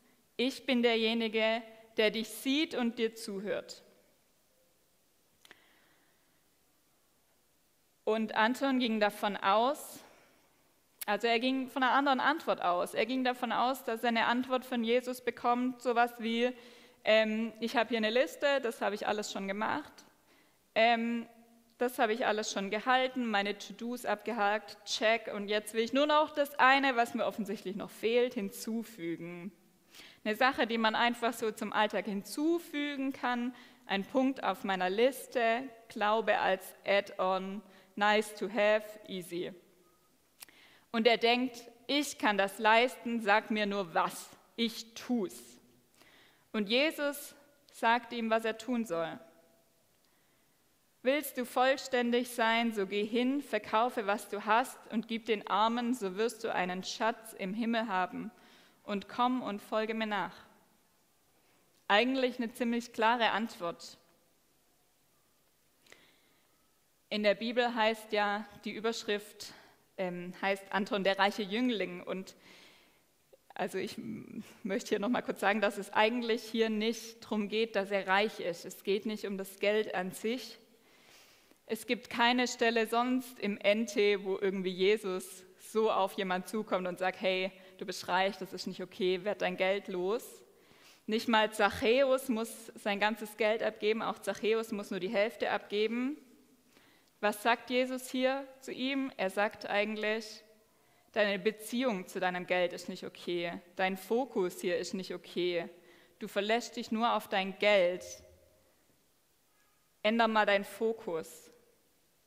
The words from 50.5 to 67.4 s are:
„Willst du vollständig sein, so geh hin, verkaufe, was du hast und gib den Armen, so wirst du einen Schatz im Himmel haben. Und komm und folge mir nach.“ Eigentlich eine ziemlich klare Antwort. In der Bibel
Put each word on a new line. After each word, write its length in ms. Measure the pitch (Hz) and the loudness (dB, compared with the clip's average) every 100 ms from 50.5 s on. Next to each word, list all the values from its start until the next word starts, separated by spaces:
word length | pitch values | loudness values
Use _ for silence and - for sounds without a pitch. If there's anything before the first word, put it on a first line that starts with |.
| _ _ _ _ _ | _ _ _ _ _
„Willst 360 | 247 285 285 - | 2 2 0 -6
du 60 | |
vollständig 880 | 240 - 254 269 - 247 240 240 240 | -2 2 4 2 0 0 2 2 0
sein, 420 | - 226 226 233 | 0 2 4 2
so 160 | 220 190 | 0 -2
geh 180 | 208 214 | -2 0
hin, 360 | 247 247 285 | 0 0 0
verkaufe, 640 | 277 208 - 214 247 254 196 | -2 -4 0 2 2 0 -2
was 220 | 214 - | -2 -4
du 160 | 202 208 | -6 2
hast 340 | 220 254 - - | 2 2 -4 -6
und 200 | 214 - | -4 -2
gib 160 | 220 226 | -4 -2
den 200 | 208 - | -2 0
Armen, 460 | 190 220 233 240 | 2 2 2 0
so 220 | - 190 185 | -2 -2 -2
wirst 300 | 226 233 226 | -2 -2 -4
du 100 | - | -2
einen 260 | 180 185 185 | -2 -2 -6
Schatz 480 | - 220 233 - | -2 -2 -2 -6
im 200 | - 185 | -8 -6
Himmel 360 | 208 233 233 226 | -2 0 0 0
haben. 420 | 185 180 175 190 - - - - _ - | 0 0 -4 -10 -12 -20 -20 -20 _ -8
Und 240 | 208 196 | -6 -4
komm 320 | - 247 254 | 0 2 2
und 200 | 226 202 | -2 -6
folge 340 | - 220 220 220 | -4 -2 0 -2
mir 120 | 220 | -2
nach.“ 380 | 202 175 - - _ _ _ _ _ _ _ _ _ _ _ _ _ - | -2 -4 -8 -20 _ _ _ _ _ _ _ _ _ _ _ _ _ 2
Eigentlich 480 | 202 247 262 254 247 | 4 4 2 0 -2
eine 160 | 226 | -6
ziemlich 400 | - 240 233 233 | -4 -2 -2 -4
klare 380 | - 220 247 214 | 0 2 4 2
Antwort. 680 | 196 226 - 170 165 - - _ _ _ _ _ _ _ _ _ _ _ _ _ _ _ _ _ _ - - _ _ _ _ _ _ _ _ _ _ - | 0 -4 -6 -8 -8 -12 -20 _ _ _ _ _ _ _ _ _ _ _ _ _ _ _ _ _ _ -20 -20 _ _ _ _ _ _ _ _ _ _ -8
In 140 | 208 | 0
der 120 | 208 | 2
Bibel 400 | 196 | 2